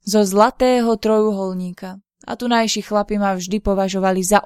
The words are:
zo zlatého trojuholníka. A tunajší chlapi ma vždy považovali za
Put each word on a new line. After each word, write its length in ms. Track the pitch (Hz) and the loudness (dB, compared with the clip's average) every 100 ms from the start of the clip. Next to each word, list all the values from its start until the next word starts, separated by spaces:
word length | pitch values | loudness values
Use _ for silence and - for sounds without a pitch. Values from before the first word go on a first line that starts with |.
zo 200 | - 214 | 0 2
zlatého 640 | 196 196 233 - 254 247 233 220 | 2 4 2 2 2 2 0 0
trojuholníka. 1040 | 214 220 214 196 190 185 180 180 190 190 _ _ | 2 2 2 -2 -4 -6 -10 -12 -14 -16 _ _
A 160 | - 226 | -12 -8
tunajší 480 | 247 233 226 214 - | -2 0 0 -2 -2
chlapi 320 | 208 202 208 | -2 -2 -2
ma 160 | 202 | -2
vždy 240 | 185 180 208 | -2 -4 -4
považovali 640 | 202 196 190 190 190 185 | 0 0 0 0 0 0
za 160 | 185 202 | 2 2